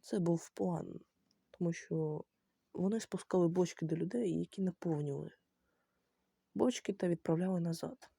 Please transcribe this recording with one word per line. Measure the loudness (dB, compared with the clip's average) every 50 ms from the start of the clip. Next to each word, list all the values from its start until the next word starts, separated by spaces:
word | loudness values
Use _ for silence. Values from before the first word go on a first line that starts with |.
Це | _ -2 0 2
був | 4 4 2 2 0 -6
план, | _ -4 -2 -2 -2 -2 -4 -8 -10 -14 -16 _ _ _ _ _ _ _ _ _
тому | -6 -2 0 0 0
що | -2 -4 -4 -2 0 0 0 -2 -4 -8 _ _ _ _ _ _ _ _ _ _
вони | -2 0 2 2 0
спускали | -2 -4 -6 -8 -4 _ 4 4 4 4
бочки | 6 4 2 2 2 -4 -2
до | -2 0
людей, | 0 -2 -2 -2 -2 0 0 0 0
які | -2 -4 -4 -2
наповнювали | -2 -2 -2 _ -2 -2 0 0 0 -2 -4 -4 -6 -10 -12 _ _ _ _ _ _ _ _ _ _ _ _ _ _ _ _ _ _ _ _ _ _ _ _
бочки | 2 2 2 2 0 -4 -6 -4
та | -2 0 0
відправляли | 0 0 _ 0 0 2 2 0 0 0
назад. | 0 -2 -2 -4 -6 -8 -10 -12 -20 -20 _